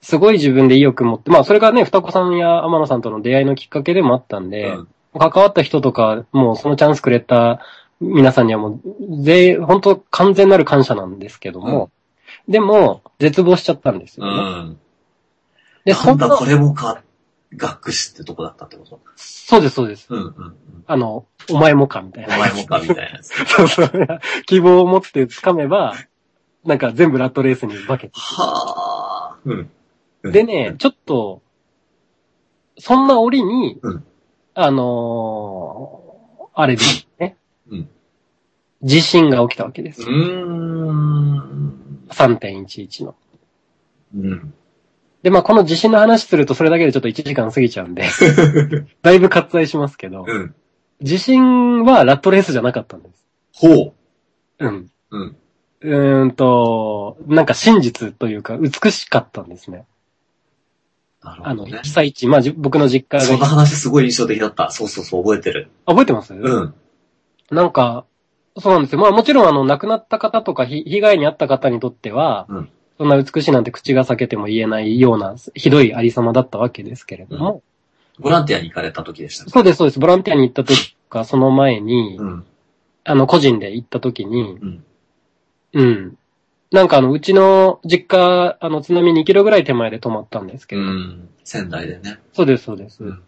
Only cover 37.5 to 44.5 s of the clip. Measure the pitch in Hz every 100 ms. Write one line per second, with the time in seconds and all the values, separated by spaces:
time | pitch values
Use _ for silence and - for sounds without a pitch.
37.5 | _ _ 104 76 _ _ _ _ _ _
38.5 | _ _ _ 135 147 165 175 156 127 120
39.5 | - 98 - 78 - 117 139 175 185 180
40.5 | 170 165 165 160 151 151 147 147 143 139
41.5 | 139 143 135 - 143 _ - 131 113 101
42.5 | 98 98 - 101 - - - _ _ _
43.5 | _ _ _ _ _ _ 101 95 90 80